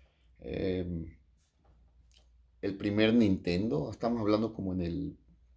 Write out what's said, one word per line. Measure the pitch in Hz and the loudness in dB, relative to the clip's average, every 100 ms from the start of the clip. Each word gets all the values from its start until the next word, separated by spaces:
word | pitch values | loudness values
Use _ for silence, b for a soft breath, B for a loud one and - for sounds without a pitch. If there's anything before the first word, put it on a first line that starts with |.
| b b b _ | b b b _
em, | - - 95 90 87 85 80 - _ _ _ _ _ _ _ _ _ - _ _ _ _ | -8 -4 -2 -2 -4 -6 -8 -16 _ _ _ _ _ _ _ _ _ -20 _ _ _ _
el | 101 98 | -6 -2
primer | 104 104 110 120 | 0 4 6 6
Nintendo, | 104 95 87 87 110 147 131 | 4 2 2 0 0 -2 -4
estamos | 107 117 117 | -4 -4 0
hablando | 104 107 110 | 2 2 0
como | - 95 | -4 -4
en | 92 | -2
el | 85 87 - - _ - _ | -2 -4 -6 -10 _ -20 _